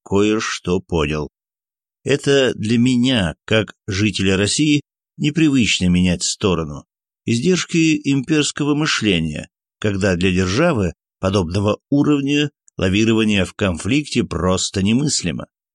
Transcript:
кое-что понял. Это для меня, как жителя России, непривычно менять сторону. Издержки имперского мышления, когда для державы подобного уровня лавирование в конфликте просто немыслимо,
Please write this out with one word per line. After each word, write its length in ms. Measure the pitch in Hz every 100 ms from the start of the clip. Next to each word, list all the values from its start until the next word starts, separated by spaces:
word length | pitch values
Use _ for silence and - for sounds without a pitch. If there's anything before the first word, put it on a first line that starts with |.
кое-что 760 | - 98 104 107 - - - 92
понял. 500 | - 85 73 76 73 - _ _ _ _ _ _
Это 520 | - 143 143 139 127
для 240 | - 104 120
меня, 580 | 123 123 123 127 87 73
как 300 | - 113 98 - -
жителя 500 | 95 107 92 95 95
России, 460 | 104 - 151 147 - _ _ -
непривычно 720 | 147 147 160 135 101 - 90
менять 340 | 90 90 85
сторону. 640 | - - 101 82 78 71 - _ _ _ -
Издержки 720 | 117 160 180 - 170 160 151 139
имперского 640 | 139 123 156 143 - 147
мышления, 760 | 147 151 - 107 85 80 73 - _ _ _
когда 380 | 107 98 98 87
для 160 | 95
державы 640 | 90 92 107 170 127 90 - _ _
подобного 580 | 95 98 82 92 101 - _
уровня 600 | 143 147 143 135 147 147 - _ -
лавирование 680 | 95 98 110 110 110 101
в 80 | 87
конфликте 680 | - 101 82 95 139 147 123
просто 580 | 92 78 90 92 - 101
немыслимо, 640 | 95 117 147 - 85 64 - _ _